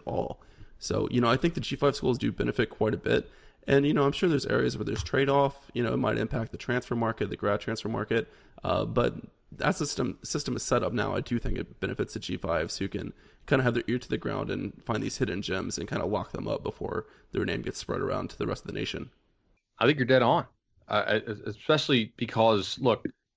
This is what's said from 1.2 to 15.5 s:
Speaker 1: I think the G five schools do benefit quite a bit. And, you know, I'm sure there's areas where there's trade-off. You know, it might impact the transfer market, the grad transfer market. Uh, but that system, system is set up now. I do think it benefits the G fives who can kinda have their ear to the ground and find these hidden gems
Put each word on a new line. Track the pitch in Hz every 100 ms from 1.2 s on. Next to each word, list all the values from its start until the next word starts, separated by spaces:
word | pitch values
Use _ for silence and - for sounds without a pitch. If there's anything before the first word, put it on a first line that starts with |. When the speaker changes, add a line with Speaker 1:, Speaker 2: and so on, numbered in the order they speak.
| 120
Speaker 1:
I | 131
think | 170 165
the |
G | - 135
five | 143 127
schools | 131 120
do | 117
benefit | - 117 117 117
quite | - 110
a | 101
bit. | - 120 - - - _ -
And, | 139 143
you |
know, | 151
I'm | 139
sure | 139 180
there's | 143 -
areas | 120 123 -
where |
there's | - 107
trade-off. | - 131 139 139 139 - -
You | 120
know, | 123
it | 123
might | 117 113
impact | 110 139 113
the | -
transfer | - 123 - 117
market, | 113 110 101
the | -
grad | 104 104
transfer | - 110 107
market. | 113 107 117 - - - -
Uh, | 90 90
but | 107 113 120 117 - _ _
that | - - 147
system, | 147 - 127 -
system | - 151 143 110
is |
set | - 120
up | 92
now. | 107 104 95
I |
do | - 120
think | - -
it | 87 -
benefits | 98 98 101
the | -
G | - -
fives | 82 82 82 -
who | 98
can | 95 - - - _ -
kinda | 143
have | 165
their | 120 -
ear | 123
to | -
the | 120
ground | - 104 101
and | 98 98 - -
find | 107
these | 107 -
hidden | 107 92
gems | -